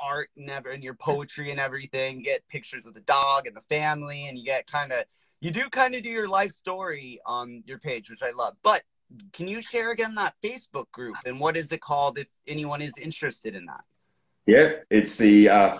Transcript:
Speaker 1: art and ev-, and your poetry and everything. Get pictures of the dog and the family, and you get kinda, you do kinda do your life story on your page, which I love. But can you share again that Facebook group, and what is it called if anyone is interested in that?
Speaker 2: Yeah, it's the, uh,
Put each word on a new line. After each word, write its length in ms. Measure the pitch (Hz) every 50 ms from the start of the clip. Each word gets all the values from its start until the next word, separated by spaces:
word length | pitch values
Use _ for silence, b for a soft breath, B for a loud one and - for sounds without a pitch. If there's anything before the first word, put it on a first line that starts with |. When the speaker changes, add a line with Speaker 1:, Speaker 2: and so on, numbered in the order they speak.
| 135
Speaker 1:
art 260 | 139 143 151 147 - _
and 140 | 147 139 139
ev-, 160 | 139 139 127
and 180 | 127 135 147 135
your 120 | 127 127
poetry 540 | - - 156 143 143 143 - - - 147 143
and 100 | 143 139
everything. 600 | 139 135 131 139 139 139 - 131 131 135 131 127 120
Get 220 | 139 135 123 _ _
pictures 360 | - 135 - - - 127 110
of 80 | 117 104
the 60 | 110
dog 480 | 98 - 139 139 139 139 139 139 135
and 80 | 123 104
the 60 | 101
family, 680 | - - 151 151 151 151 151 147 147 143 143 143 143
and 100 | 143 131
you 60 | 127 117
get 240 | 131 135 127 -
kinda, 380 | - - 147 143 135 127 120 - - _ _ _ _ _ _
you 100 | - 170
do 200 | 165 214 269 269
kinda 320 | - 254 262 254 254 247
do 80 | 220 240
your 180 | 226 226 208
life 240 | 190 190 190 202 196
story 680 | - - - 185 185 185 190 175 156 143 135 127 123 - -
on 380 | - 120 120 120 120 120 117 113
your 140 | - 131 -
page, 300 | - - 127 113 101 -
which 120 | 113 -
I 100 | 131 123
love. 240 | 120 123 117 104 - _ -
But 200 | 208 214 170 - _ _ _ _ _ - 113 - -
can 160 | - - 170
you 140 | 185 208 226
share 300 | 220 - - 233 220 233
again 240 | 233 220 226 220 220
that 180 | 214 196 156 - _ -
Facebook 480 | 214 247 247 - - - 139 120 -
group, 240 | - - 123 117 101 92 -
and 140 | 127 127 131
what 160 | 143 160 165
is 160 | 165 160 -
it 80 | 165 156
called 400 | - - 147 143 143 139 120 143
if 80 | 139 - _ _ _
anyone 360 | - 147 151 151 147 147 143
is 160 | 147 147 113
interested 580 | - 139 160 160 - 151 135 113 - - 113 98
in 80 | 95 87
that? 180 | 80 67 - - _ _ _ _ _ _ _ _ _ _ _ _
Speaker 2:
Yeah, 280 | - 107 131 156 156 - - - -
it's 260 | 104 107 104 - -
the, 320 | - 113 104 104 104 104
uh, 300 | 101 101 104 98 95 -